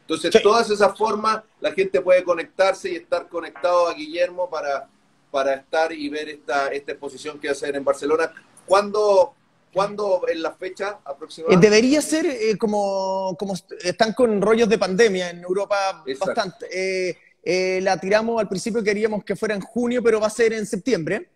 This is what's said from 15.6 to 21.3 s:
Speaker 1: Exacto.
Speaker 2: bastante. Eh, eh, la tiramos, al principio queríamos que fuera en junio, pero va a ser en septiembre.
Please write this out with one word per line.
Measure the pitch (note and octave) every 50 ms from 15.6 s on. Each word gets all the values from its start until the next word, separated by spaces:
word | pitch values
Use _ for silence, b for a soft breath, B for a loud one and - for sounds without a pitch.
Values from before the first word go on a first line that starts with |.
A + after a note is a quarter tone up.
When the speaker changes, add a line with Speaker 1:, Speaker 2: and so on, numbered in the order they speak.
| G3+ G3 G#3 G3+ G3 F#3+ F#3+ - -
Speaker 1:
Exacto. | - C3+ C3+ G3 F3+ -
Speaker 2:
bastante. | A3+ G#3+ F#3+ - - - - - F#3 F#3+ F#3+ F#3+ F#3 F#3 F3+
Eh, | E3 b b b b _ -
eh, | - F3 F#3 F#3 F#3 F#3 F#3 F#3+
la | F#3+ F#3 F#3
tiramos, | F#3+ F#3+ G3+ G#3+ A3+ A3+ A#3 A3+
al | G#3+ A3
principio | G3+ F#3 - A#3 G3 A#3 G#3
queríamos | G#3 G#3 G#3 G#3+ A3 G#3+ G3+ -
que | - G3+
fuera | - - G#3 G#3+
en | G3
junio, | F3+ - - A#3 B3 A#3+ A#3+ B3 G3+
pero | A#3 A3 A3
va | G#3+
a | G#3+
ser | G#3+ - A#3 A3+ A3
en | A3 G#3
septiembre. | - - G3 - - A#3 F3+ D#3 D#3+ F#3 A3 F4 _